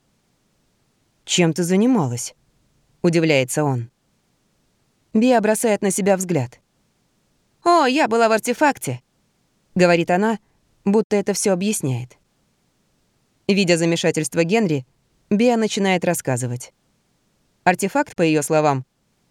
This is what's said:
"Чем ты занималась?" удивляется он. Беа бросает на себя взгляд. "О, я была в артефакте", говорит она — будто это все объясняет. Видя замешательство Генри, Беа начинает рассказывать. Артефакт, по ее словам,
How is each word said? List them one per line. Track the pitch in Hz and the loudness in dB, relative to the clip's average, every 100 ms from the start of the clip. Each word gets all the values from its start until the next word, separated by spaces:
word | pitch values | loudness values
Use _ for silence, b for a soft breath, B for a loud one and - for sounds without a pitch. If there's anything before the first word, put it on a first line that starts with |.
| _ _ _ _ _ _ _ _ _ _ _ _ | _ _ _ _ _ _ _ _ _ _ _ _
"Чем | - - 170 | -6 0 0
ты | 156 | 0
занималась?" | 170 190 233 247 135 123 - - _ _ _ _ _ _ | -2 0 2 0 -2 -4 -10 -16 _ _ _ _ _ _
удивляется | 175 165 160 143 127 - | -2 2 2 2 0 -2
он. | 151 127 117 _ _ _ _ _ _ _ _ _ _ _ _ | -2 -2 -6 _ _ _ _ _ _ _ _ _ _ _ _
Беа | 220 247 240 | 0 2 2
бросает | 214 214 233 202 | 2 0 0 0
на | 202 | -2
себя | 180 196 190 | -2 0 0
взгляд. | 185 165 123 - _ _ _ _ _ _ _ _ _ _ | 0 -4 -4 -10 _ _ _ _ _ _ _ _ _ _
"О, | 349 349 269 | 2 4 4
я | 262 262 | 2 0
была | 233 226 | 2 2
в | |
артефакте", | 220 - 240 302 - - 120 _ _ _ _ _ _ _ | 2 -2 0 0 0 -6 -10 _ _ _ _ _ _ _
говорит | - 175 170 165 | 0 2 2 2
она — | 180 220 220 _ _ _ _ | 0 0 -4 _ _ _ _
будто | - 214 208 | -2 0 0
это | 208 196 | -2 -2
все | 190 - | -2 -2
объясняет. | 180 202 214 139 123 123 _ _ _ _ _ _ _ _ _ _ _ _ _ - | 0 -2 -4 -4 -6 -8 _ _ _ _ _ _ _ _ _ _ _ _ _ -2
Видя | 202 180 170 | 0 2 2
замешательство | 170 170 170 160 151 170 | 0 0 -2 -2 -4 -2
Генри, | 165 220 208 147 - _ _ _ - | 0 0 0 -2 -6 _ _ _ -4
Беа | 202 247 233 | 0 2 0
начинает | 214 - 196 185 | -2 -2 -2 0
рассказывать. | 180 170 - 127 123 123 - _ _ _ _ _ _ _ _ _ | -2 -4 -4 -6 -6 -10 -14 _ _ _ _ _ _ _ _ _
Артефакт, | - 180 196 277 294 - | -2 -2 -2 -2 -4 0
по | |
ее | 165 156 | 0 0
словам, | 147 156 151 135 127 _ _ _ _ | 0 2 2 0 -6 _ _ _ _